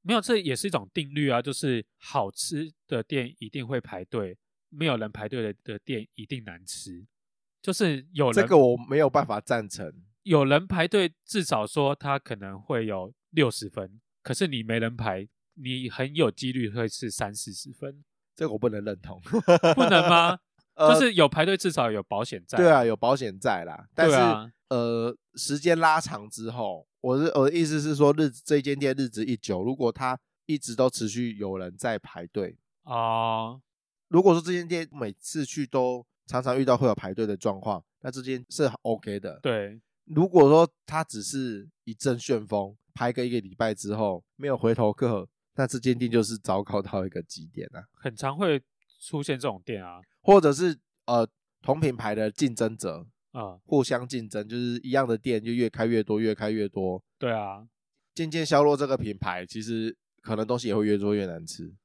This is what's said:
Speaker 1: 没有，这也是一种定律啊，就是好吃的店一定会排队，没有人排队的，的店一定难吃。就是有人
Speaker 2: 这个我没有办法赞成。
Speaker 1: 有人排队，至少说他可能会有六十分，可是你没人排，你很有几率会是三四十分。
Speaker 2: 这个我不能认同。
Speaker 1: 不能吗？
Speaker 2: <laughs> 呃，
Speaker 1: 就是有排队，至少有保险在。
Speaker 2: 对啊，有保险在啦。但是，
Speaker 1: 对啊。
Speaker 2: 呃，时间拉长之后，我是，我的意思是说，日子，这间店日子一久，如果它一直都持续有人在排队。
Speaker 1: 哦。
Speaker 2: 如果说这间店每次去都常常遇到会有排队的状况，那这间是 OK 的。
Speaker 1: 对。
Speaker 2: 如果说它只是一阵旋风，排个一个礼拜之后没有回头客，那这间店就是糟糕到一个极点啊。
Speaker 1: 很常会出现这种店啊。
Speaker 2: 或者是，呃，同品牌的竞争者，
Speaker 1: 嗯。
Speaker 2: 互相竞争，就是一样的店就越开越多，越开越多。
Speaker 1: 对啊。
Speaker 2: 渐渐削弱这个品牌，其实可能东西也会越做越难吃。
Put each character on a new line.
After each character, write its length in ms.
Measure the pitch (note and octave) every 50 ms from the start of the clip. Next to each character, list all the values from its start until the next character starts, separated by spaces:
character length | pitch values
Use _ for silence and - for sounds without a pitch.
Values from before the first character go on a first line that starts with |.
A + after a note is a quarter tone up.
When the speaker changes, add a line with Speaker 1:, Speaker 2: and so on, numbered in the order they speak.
Speaker 1:
没 120 | _ F3 A#3+
有， 80 | A3
这 160 | G3 - A#3+
也 180 | G#3+ F3+ C3+ B2+
是 120 | - -
一 20 | G3+
种 200 | F3 C3 G2 F#2+ _
定 200 | F3 D3+ C#3 C#3+
律 160 | D3 D3 C#3
啊， 120 | B2 A#2+
就 100 | B2 C#3+ B2+
是 320 | - - C#3 B2 A2+ G#2 _ _
好 320 | _ - - - C#3 G#2 G2
吃 420 | - - - - E3+ D3 D#3+ D#3 _ _ _
的 140 | _ C#3+ A#2
店 320 | A2 _ D3+ C3+ A#2+ B2+ D#3+ _
一 100 | A#2 A2
定 160 | - C#3+ B2
会 140 | A2+ C3+ A#2+
排 220 | - - G#2+ F#2 F#2
队， 320 | _ - A#2 G2+ F2+ F#2+ _ _ _ _ _ _ _
没 160 | - D3 D#3+
有 120 | D#3 B2+
人 140 | A2+ A2 G#2+
排 160 | G#2 G#2+ G#2+
队 140 | - C3 B2
的， 120 | A2 G#2 G2+ _ _
的 160 | - G#2+ G2+
店 280 | _ - C3 A2 A2 _ _
一 100 | - A2
定 180 | _ C#3+ B2 A2
难 200 | G2 E2+ F2 F#2
吃。 400 | - - - - G2 F2+ F2 G2+ _ _ _ _ _ _ _ _ _ _ _
就 120 | - G3 F#3
是 340 | - A3 E3+ D3 C3+ C3 E3 F#3
有 180 | D3 D3 B2
人 20 | A2+
Speaker 2:
这 120 | - -
个 100 | A#2+ -
我 200 | D#3 C3+ B2 B2 A#2+ A#2+ -
没 100 | C3+ D3+
有 100 | D3+ C3+
办 160 | - D3 C3+
法 160 | B2 G#2 G#2+
赞 260 | - - B2+ A#2 G#2+
成。 240 | G2 - - F#2+ D#2 - - F2 _ _ _
Speaker 1:
有 240 | _ G3 E3 D3 C#3
人 220 | C3+ C#3+ D3+ F#3
排 200 | F#3+ G3 F3 E3
队， 240 | E3+ - G#3 F#3 E3 _ _ _
至 180 | - - G#3+ E3
少 220 | - D3+ A2 G#2
说 300 | - - D#3 C#3+ C#3 C#3+
他 240 | _ - C#3+ C#3 C#3
可 160 | _ - A#2+
能 240 | G2+ G2 G2 G2 G2
会 260 | A2 - C#3+ A#2 A2+
有 260 | G#2+ G2+ F#2+ F#2 G#2 - _ _ _
六 180 | - D#3 C#3+ A#2+
十 180 | - - A2 G2
分， 300 | _ A2 F#2+ F#2 G2+ A2+ _ _ _ _
可 120 | _ - B2+
是 140 | - G3
你 140 | E3 C#3 A#2 A2
没 160 | A2 A2+ A#2
人 160 | A2+ A2+ B2
排， 320 | A#2 A2+ A2 F#2 F#2+ G2+ G2+ _ _ _ _ _
你 340 | - C3+ B2+ B2+ C3 B2+ A#2
很 260 | - - C3 C#3 D3
有 140 | D#3+ D#3 A2
几 220 | - - C3+ B2+
率 180 | B2+ C3 A#2 G#2
会 180 | G2+ A#2+ A#2
是 220 | G#2+ - - C3 A2
三 240 | - - A2+ G2 G#2
四 180 | G#2 - A2+
十 220 | F#2+ - - C#3 B2
分。 300 | _ C#3+ C#3 C#3 D3 _ _ _ _ _ _ _
Speaker 2:
这 120 | - D#3+
个 60 | D3 G#2+
我 40 |
不 120 | G#2+ A#2 A#2+
能 140 | G#2+ G#2 G2+
认 160 | G#2+ G2+ F2+
同。 200 | - - F2+ F#2 F2 - - A3+ - - F3 E3+ - E3 D#3
Speaker 1:
不 80 | C4+ B3+
能 220 | A3 G3 E3 E3+ F3
吗？ 280 | F3 E3+ E3+ F3 F#3 F3+ _ _ _
Speaker 2:
<laughs> 160 | _ _ _ _
呃， 180 | - D#3 D#3 D#3
Speaker 1:
就 60 | D#3+
是 140 | D#3+ A#3+ G#3
有 140 | E3+ D#3
排 180 | C#3 - D#3 D#3+
队， 100 | F#3 G3
至 160 | F#3 - F#3
少 180 | D#3 D3+ B2 A2+
有 140 | G#2+ G#2 F#2+
保 200 | _ G#2 G2+ A#2+
险 200 | - - F#2+ -
在。 120 | - -
Speaker 2:
对 120 | - F3+ E3
啊， 140 | D#3 C3+ A#2+
有 120 | A#2 A2
保 200 | G2+ - A#2+ C#3
险 240 | C3 C3 G#2+ F#2+ F#2+
在 240 | - B2+ G2+ F2+ E2+
啦。 220 | E2+ D#2 E2 - _ _
但 120 | - E3+
是， 80 | E3 C#3+
Speaker 1:
对 60 | C3
啊。 300 | A#2+ A#2 A2+ G#2+ A2 A#2 _ _ _ _
Speaker 2:
呃， 460 | C3 A#2+ A#2 A#2 A#2 A#2 A2+ A#2+ A#2 _ _ _ _
时 240 | B2+ - - C#3+ D3
间 180 | C#3+ F3 E3 E3
拉 220 | E3 D#3+ D#3 D#3+
长 260 | - - D3 G#2 G#2
之 220 | G#2+ - A2 A2 A2+
后， 340 | A#2 B2 A2 G2 F2+ D#2+ - _ _ _
我 180 | - B2+ B2+
是， 140 | C#3 D#3 E3 -
我 120 | C#3+ C3
的 80 | C#3 E3
意 80 | E3+ E3
思 160 | D3 D#3 D3+
是 160 | D3 D#3 D3+
说， 160 | C#3 D3 C#3+ C#3+
日 100 | D#3 D#3
子， 140 | C#3+ A#2 - _
这 160 | - D3+ D3
间 180 | C3 C#3+ C#3+
店 160 | C#3 C#3+ C3+ C3
日 100 | C#3 C3+
子 160 | A#2+ G#2+ G#2+ A2
一 140 | B2+ A#2+
久， 260 | G#2+ - - G2 F2+ F#2+
如 120 | A#2+ C3+
果 160 | C#3+ C3 A#2
它 280 | - - C3 B2+ B2+ B2 _ _ _ _ _
一 100 | - D3+
直 180 | C#3 - B2 A#2
都 140 | A2 C3 B2+
持 180 | - - A2+
续 300 | G#2+ G2+ A#2+ B2 A#2 G#2+
有 200 | G2+ G#2 F#2+ F#2+
人 180 | F#2+ F#2 F2+ F#2
在 200 | - - B2 A2+ G2
排 260 | - - - F2 F2
队。 300 | F2 _ G#2+ F#2+ E2+ - _ _ _ _ _ _
Speaker 1:
哦。 800 | - B2 A#2 A2+ A2+ A2+ A2+ A2+ A2+ A2+ A2 A2+ A2+ B2 C3 _ _ _ _ _ _ _ _ _ _
Speaker 2:
如 120 | E3 E3+
果 120 | F#3 G3 E3+
说 80 | E3+
这 100 | D#3+ E3+
间 160 | F3+ F3 F3
店 200 | E3 F3 E3+ E3 C3+
每 220 | C#3 C#3 A#2+ G#2 G2
次 320 | _ - - - D#3 C#3
去 220 | - - D#3 C#3+
都 380 | - - C3+ B2+ B2+ B2 B2 A#2+ _ _ _ _
常 160 | - - B2
常 180 | B2+ C3 B2 C3+
遇 60 | C3+
到 100 | B2+ B2
会 120 | A#2 C3+
有 80 | A#2 G#2
排 180 | - - F#2+ F#2+
队 140 | - A2+
的 100 | G#2 G2+
状 220 | F2+ - A2 G2 F#2+
况， 200 | F#2 A2 G2+ F2 _ _ _ _
那 80 | - B2+
这 120 | B2+ C3+
间 220 | B2+ C3 C3 B2 B2+ _
是 200 | - - D3+ B2+ - -
OK 380 | _ A#2 A2+ A2 - G#2+ G2+ G2+
的。 200 | G2 F#2 D2 -
Speaker 1:
对。 380 | - C3+ A#2 G#2+ G2+ G2+ G#2+ A2+ _ _ _ _ _
Speaker 2:
如 220 | - D#3 D3+ F3
果 220 | G3 F3 F3 C#3+ C#3
说 180 | D3+ D#3+ E3+ - _ _ _
它 180 | - D3 D#3+ D#3+
只 200 | _ - G#2+ G2
是 460 | - B2+ C3+ C3 B2 A2 G2 G#2 - _ _ _
一 100 | A#2 A2
阵 260 | _ - C#3 B2 B2+
旋 260 | - - C3 A2 G#2+
风， 300 | - G#2+ G2+ G2 G2 G#2 _ _ _ _
排 200 | - A#2+ B2 A#2
个 120 | B2+ B2
一 40 | B2
个 100 | A#2+ A#2
礼 160 | G2 F#2+ F#2
拜 180 | - A2+ A2 G#2+
之 220 | - - G2+ G#2
后 260 | A2 A2 G2+ F#2 E2+ _ _ _
没 120 | - C#3
有 100 | C#3+ C3
回 160 | A#2 - A2+ A#2
头 180 | A#2+ A#2 G#2+
客， 380 | G#2 - C3+ A#2+ A2+ G2 F#2 - _ _ _ _ _
那 120 | - C3+
这 140 | B2 - B2
间 180 | A2+ B2+ B2
店 120 | A#2+ B2 A#2
就 120 | A2+ A#2 G#2+
是 140 | G#2 A2+
糟 260 | G#2 _ - F#2+ G2 G2+
糕 180 | - - G2+
到 240 | F#2+ F#2 - G2 F#2
一 40 | F#2
个 120 | - F2+
极 240 | E2 _ - F2+ D#2
点 220 | E2 _ - - - B2
啊。 120 | B2 A2+ _ _
Speaker 1:
很 220 | _ - C3+ A2+
常 200 | - C#3+ C3+ C#3
会 260 | D#3+ G3+ F3 D3 C3+ _ _ _ _ _ _ _ _
出 220 | - - - D3
现 180 | C3+ - C#3 B2+
这 80 | C3
种 140 | C3+ G2+ F2+ _
店 180 | - A#2 G2 F#2
啊。 160 | F2 F2 F2+ F#2 _ _ _
Speaker 2:
或 200 | _ - G3+ G3
者 100 | D#3+ D3
是， 240 | C#3+ D3 F3+ F3+ D3+ - _ _ _ _ _
呃， 220 | - A#2+ A#2 A2+ A2+ _ _ _ _ _ _
同 180 | - - C#3 D#3+
品 160 | D#3+ C#3+ B2
牌 200 | A2+ A2+ G#2+ G#2
的 160 | A2 A2 G#2+
竞 240 | G#2 - D3 C3 A#2
争 200 | - A#2 A2 A2+
者， 300 | A2 - F#2 D#2 E2 E2 - _ _ _ _ -
Speaker 1:
嗯。 260 | B2+ A2 G2 F2+ F#2 _
Speaker 2:
互 180 | - D3+ C#3+ B2+
相 240 | - C3+ A#2+ B2
竞 200 | B2+ C3+ B2 A2+
争， 200 | G#2 - G#2+ G#2
就 100 | G#2+ A#2
是 220 | B2 B2 A#2+ A#2+ A2+
一 80 | - B2+
样 160 | B2+ C3+ C3+
的 80 | A#2+ A#2
店 280 | G#2+ _ B2+ A#2 G#2+ G#2+
就 80 | A#2
越 180 | A#2+ B2 A#2+ A2
开 160 | - - A2+
越 160 | A#2 A#2 A2
多， 180 | G#2 - G#2+ G#2+
越 140 | A2+ A2 G#2+
开 160 | G#2+ A2 G#2+
越 180 | A2 A2 G#2
多。 360 | G2 _ G2 F#2+ F#2 F2+ F#2+ _ _ _ _
Speaker 1:
对 120 | - A#2+
啊。 320 | A2+ A2 G#2 G2 G2 G2+ A2+ A#2 _ _ _ _ _ _ _ _ _
Speaker 2:
渐 160 | - E3 D#3
渐 140 | D3+ E3 D#3+
削 180 | - D#3 C#3+ D3
弱 120 | D3 D3
这 120 | C3+ C#3+
个 100 | C3 C3+
品 180 | B2+ G#2+ G#2+ G2+
牌， 280 | F#2+ - G2 F2+ F2+ F2+
其 160 | - - A2
实 340 | A2 A2+ A2+ A2+ A2 A2+ A#2 _ _ _ _ _
可 140 | _ A#2 A2
能 100 | G#2+ A2
东 120 | G#2+ B2
西 100 | A#2+ B2
也 80 | A2+ G2
会 100 | G#2+ G#2+
越 120 | G#2+ G#2
做 160 | G2+ G2+ G#2 G#2
越 120 | G#2 G2
难 200 | F2+ E2 E2 E2
吃。 260 | E2 - - E2+ - F#2 _